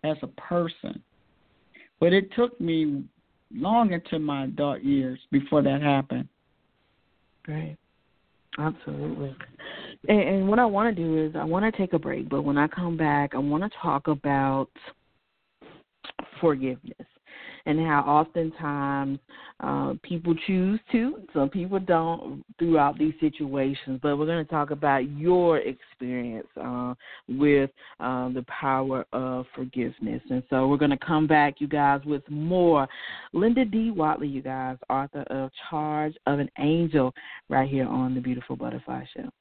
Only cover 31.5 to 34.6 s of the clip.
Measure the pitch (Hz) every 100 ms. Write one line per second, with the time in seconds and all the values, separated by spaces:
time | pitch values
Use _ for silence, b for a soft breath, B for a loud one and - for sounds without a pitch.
31.5 | 135 147 147 143 139 147 143 - 147 160
32.5 | 185 175 156 135 B B B B 156 214
33.5 | 240 240 214 226 202 156 151 147 135 131
34.5 | 131